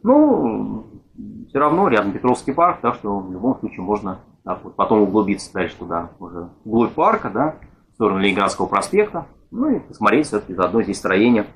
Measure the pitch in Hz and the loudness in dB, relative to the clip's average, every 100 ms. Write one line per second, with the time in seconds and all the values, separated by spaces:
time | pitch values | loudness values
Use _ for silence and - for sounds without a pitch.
0 | 208 285 302 202 131 104 104 110 - - | 6 6 6 4 0 -4 -6 -8 -12 -20
1 | _ - 104 - - 135 147 165 196 110 | _ -18 -16 -16 -8 0 2 2 2 2
2 | 101 - 127 123 - 147 175 - 120 117 | 0 -2 0 0 -2 0 0 2 -4 -4
3 | 104 101 95 92 117 131 110 - 92 104 | -6 -6 -6 -4 -4 -2 -6 -8 -4 -2
4 | 101 92 _ _ 95 90 95 - 95 110 | -2 -10 _ _ -10 -10 -10 -4 2 4
5 | 101 104 98 95 - 95 87 - 90 85 | 4 2 0 -2 -4 -6 -6 -8 -8 -6
6 | 87 - 87 87 85 - 110 113 117 - | -8 -14 -14 -12 -14 -16 -2 0 0 2
7 | 185 214 123 101 151 - - _ _ _ | 2 2 -2 -2 -2 -4 -20 _ _ _
8 | 107 95 101 95 98 - 90 98 - 196 | 0 2 2 2 0 0 -2 -2 0 0
9 | 208 170 151 _ _ 214 302 220 - - | 0 -4 -12 _ _ -4 -2 -2 -4 -2
10 | 104 120 147 104 - 95 90 110 98 95 | 2 2 0 -4 -4 -2 0 0 0 -4
11 | 98 95 120 113 101 | 0 4 4 4 0